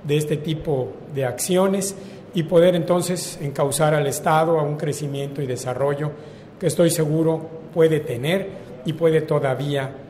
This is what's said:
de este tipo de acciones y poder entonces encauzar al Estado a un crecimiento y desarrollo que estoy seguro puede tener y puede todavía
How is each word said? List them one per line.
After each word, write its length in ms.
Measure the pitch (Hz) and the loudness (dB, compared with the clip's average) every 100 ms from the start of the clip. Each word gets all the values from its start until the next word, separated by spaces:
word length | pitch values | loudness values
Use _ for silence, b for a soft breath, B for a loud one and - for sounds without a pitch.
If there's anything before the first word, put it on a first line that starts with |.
de 120 | 147 151 | 0 -2
este 200 | 151 151 | 0 -4
tipo 560 | 170 151 165 135 127 - - 139 | -2 -4 -2 -2 -4 -8 -10 -4
de 80 | |
acciones 720 | 127 120 - 185 190 196 190 - B B B | -4 -4 0 2 2 0 -4 -8 B B B
y 120 | - | -4
poder 320 | 160 170 180 175 | 4 6 6 4
entonces 640 | 160 180 175 180 - - | 2 0 0 -4 -6 -8
encauzar 500 | 143 131 143 135 156 | -6 0 0 2 2
al 140 | 151 139 | 4 0
Estado 540 | - 175 160 165 165 | 0 2 2 4 2
a 20 | |
un 140 | 147 147 | 2 -2
crecimiento 680 | 156 135 147 139 139 143 | -4 -4 -6 -6 -6 -6
y 40 | 135 | -4
desarrollo 640 | 120 127 123 139 143 151 B B B B - | -4 -4 0 0 0 -4 B B B B -4
que 80 | 170 | -2
estoy 220 | - 170 | 4 4
seguro 600 | 160 151 156 160 160 - - - | 4 2 2 2 0 -4 -14 -6
puede 240 | 170 160 156 | 4 4 4
tener 480 | - 117 143 190 190 B B B | 0 -4 0 0 -2 B B B
y 80 | - | -6
puede 300 | 156 165 156 | 2 4 4
todavía 680 | 156 151 135 127 143 143 131 - | 2 0 2 0 -2 -2 -4 -10